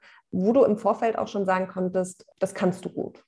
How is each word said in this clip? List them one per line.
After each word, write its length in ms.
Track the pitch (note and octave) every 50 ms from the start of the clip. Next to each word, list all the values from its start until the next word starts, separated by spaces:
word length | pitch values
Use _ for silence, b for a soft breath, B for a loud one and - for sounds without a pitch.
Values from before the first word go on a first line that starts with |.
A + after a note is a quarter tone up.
| b b b b b _ -
wo 200 | F#3 F#3 G#3 A#3
du 120 | C#4 C4
im 120 | - G#3 G#3
Vorfeld 380 | - G3 A3+ - A#3+ A3+ A3
auch 120 | - - -
schon 180 | - G3+ G3
sagen 220 | F#3 F#3 F#3 F#3+ F#3
konntest, 580 | - F#3 F#3 F#3 F3+ F#3 F#3 F#3 - - - _ _ -
das 140 | F#3+ F#3 -
kannst 300 | - G3+ F3+ F3+ - -
du 60 | -
gut. 320 | - - - - - - _